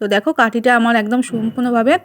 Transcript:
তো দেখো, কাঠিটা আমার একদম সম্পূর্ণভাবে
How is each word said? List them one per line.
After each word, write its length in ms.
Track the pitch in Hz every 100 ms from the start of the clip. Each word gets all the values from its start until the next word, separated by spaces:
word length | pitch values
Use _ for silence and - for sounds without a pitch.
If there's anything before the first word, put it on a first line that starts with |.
তো 60 | -
দেখো, 260 | 302 302
কাঠিটা 440 | 311 226 233 240 240
আমার 200 | 233 233
একদম 260 | 208 247
সম্পূর্ণভাবে 760 | 254 233 220 233 247 240 226 359